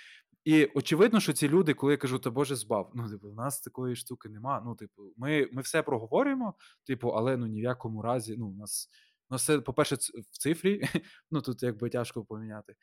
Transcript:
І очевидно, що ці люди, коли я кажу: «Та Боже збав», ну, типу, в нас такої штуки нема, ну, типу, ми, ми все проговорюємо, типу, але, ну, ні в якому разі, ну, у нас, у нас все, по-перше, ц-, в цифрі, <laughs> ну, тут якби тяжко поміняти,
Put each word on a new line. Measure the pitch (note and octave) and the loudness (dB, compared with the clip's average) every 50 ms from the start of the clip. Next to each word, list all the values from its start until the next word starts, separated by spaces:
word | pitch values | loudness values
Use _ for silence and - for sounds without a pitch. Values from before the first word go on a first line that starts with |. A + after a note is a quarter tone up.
| - - - - _ _ _ _ _ | -20 -20 -20 -20 _ _ _ _ _
І | D#3 D#3 D#3 D3 | 6 8 8 8
очевидно, | - - C#3+ C3+ - E3 D3+ G3+ A#3+ A3+ G#3 | 6 2 -2 0 0 6 6 6 8 8 4
що | - - C#3+ | 4 4 2
ці | - D3+ C#3 | 2 2 4
люди, | D3 F#3 F#3 D3+ C#3 | 6 6 6 4 2
коли | - - C#3 D3 | 2 4 2 2
я | |
кажу: | C#3+ - B2+ B2+ B2 | 2 2 -2 -2 0
«Та | - B2+ | -2 -2
Боже | A2+ C3 D3 C3+ C#3+ | 0 0 0 0 -2
збав», | A#2 G#2 - A#2 G2+ F2+ - - | -6 -2 -2 -2 -2 -2 -4 -6
ну, | A#2+ A#2 G#2 | -8 -6 -6
типу, | G#2+ G2 G#2 G#2 | -8 -10 -14 -14
в | G#2 | -10
нас | A2 A#2+ A#2 A#2+ - | -6 -6 -6 -6 -6
такої | - - - - B2+ B2 B2 | -10 -12 -8 -6 -4 -4 -4
штуки | A#2+ - - B2 - - A2 | -6 -8 -12 -12 -12 -12 -16
нема, | G#2+ G#2 A2+ C3+ C#3 A2+ G#2+ | -16 -10 -6 -4 -4 -4 -4
ну, | A#2+ A2+ | -8 -10
типу, | G#2 G#2+ G2+ _ - G2+ F#2+ E2 | -10 -12 -18 _ -20 -20 -20 -14
ми, | A2 B2 C#3+ D#3 D3+ C3+ - | -8 -4 0 2 2 0 0
ми | B2 C3 | -2 -8
все | C3 - - D#3+ D3 | -8 -2 -2 -2 0
проговорюємо, | - C#3 A2+ A2 - C#3+ F#3 C#4 C#4+ C4+ C4 B3 G3+ - _ - - - _ _ | 0 -2 -2 -2 0 2 2 2 2 0 0 -2 -4 -6 _ -20 -20 -20 _ _
типу, | - C3 A#2+ - A#2+ | -4 -4 -2 0 0
але, | - A2 A2+ C3 C3 | 0 2 2 2 0
ну, | B2 A#2+ | 0 -2
ні | A2 A2 G#2+ | -4 -4 -2
в | A2 | -2
якому | B2 B2+ B2 - A2+ A2 G#2+ | -2 -4 -4 -6 -8 -6 -4
разі, | G#2+ A2+ B2 B2+ G#2+ A2 G#2+ | -2 -2 -2 -2 -2 -4 -6
ну, | A#2+ A#2 | -6 -6
у | G2+ F#2+ | -8 -8
нас, | G2 G#2 G2+ - - - - _ _ _ _ _ _ _ _ | -10 -10 -10 -8 -10 -10 -12 _ _ _ _ _ _ _ _
у | C3 | -4
нас | B2+ | -2
все, | - - D3+ C#3+ | 2 2 2 2
по-перше, | A#2 - B2+ - D3 - C#3+ | 2 -2 2 2 2 2 2
ц-, | B2+ - - - A#2 G#2+ _ | -4 -4 -8 -8 -12 -18 _
в | - | -14
цифрі, | - - C#3 E3 E3 - F#3+ G3+ G3+ F3+ E3+ - E3+ - | -4 0 0 0 2 2 0 0 2 -2 -2 -2 -4 -4
<laughs> | - - - _ _ | -6 -20 -20 _ _
ну, | D#3+ D3 | -4 -2
тут | B2+ B2+ B2 - - | -2 -2 -4 -2 -2
якби | B2 A2 G#2 A#2+ A#2 | -2 -2 -2 -4 -2
тяжко | - B2 A#2 - - A#2+ G2+ | -2 -2 -4 -4 -6 -10 -10
поміняти, | - A2 G#2+ A2 A2 G#2+ G#2+ - - - _ | -8 -10 -10 -10 -10 -12 -12 -14 -18 -20 _